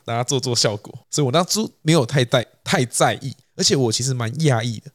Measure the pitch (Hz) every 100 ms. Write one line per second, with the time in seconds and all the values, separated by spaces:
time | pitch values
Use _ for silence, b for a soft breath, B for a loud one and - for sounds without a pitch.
0 | - 117 123 135 131 117 120 104 - -
1 | _ - 131 156 180 208 220 - 156 165
2 | 120 143 120 127 - _ - 196 123 -
3 | 147 101 120 - _ - 190 160 117 107
4 | 127 123 113 135 156 117 120 107 -